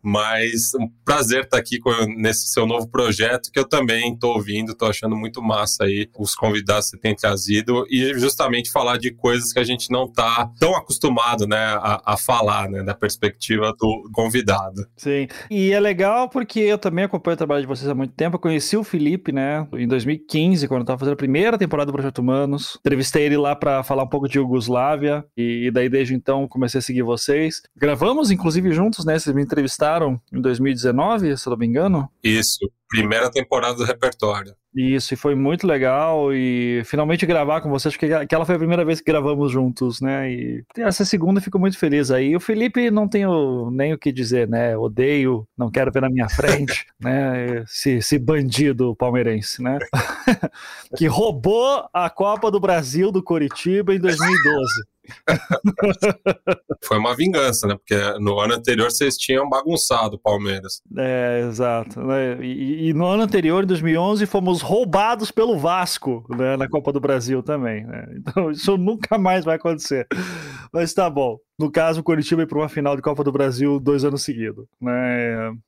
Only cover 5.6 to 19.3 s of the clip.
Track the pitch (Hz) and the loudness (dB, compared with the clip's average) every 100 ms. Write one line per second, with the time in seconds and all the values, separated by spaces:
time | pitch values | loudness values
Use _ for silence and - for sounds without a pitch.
5.6 | 107 - 101 101 104 - 104 - 113 104 | 0 0 0 0 -4 -6 -6 -2 0 0
6.6 | 98 104 - - 113 104 104 98 101 104 | 0 0 0 -4 -2 0 0 0 0 0
7.6 | 117 123 131 131 131 135 131 - 135 120 | 2 -2 0 0 0 2 0 0 0 0
8.6 | 120 143 123 123 123 117 123 123 120 131 | -2 0 0 0 -4 0 0 2 0 0
9.6 | 120 123 - 127 127 120 117 117 113 117 | 0 -2 -2 -2 0 0 0 0 -2 2
10.6 | 165 180 - - 151 120 120 113 104 107 | 2 2 -2 -2 0 2 2 0 0 0
11.6 | 110 104 110 104 - 104 - 120 107 104 | 0 0 0 -2 0 -2 2 2 2 0
12.6 | 98 98 98 98 104 - 104 - - 110 | -2 -4 -6 -4 -4 -2 -4 -4 -2 0
13.6 | 107 107 110 110 104 113 113 123 104 98 | 0 0 -2 -2 -4 -2 0 0 0 -2
14.6 | 95 95 98 _ 143 143 131 - - 208 | -4 -10 -14 _ -4 -2 -4 -10 -6 0
15.6 | 190 202 208 180 196 233 254 262 226 220 | 2 4 2 2 2 2 0 -4 -4 0
16.6 | 208 208 196 170 196 175 170 165 151 143 | 2 2 0 -2 -2 -2 -2 -2 0 -2
17.6 | 131 127 139 131 135 - 165 175 170 156 | -2 -4 -4 -4 -4 -2 -2 0 0 0
18.6 | - 214 208 175 147 185 175 | 0 -2 -2 0 0 0 -2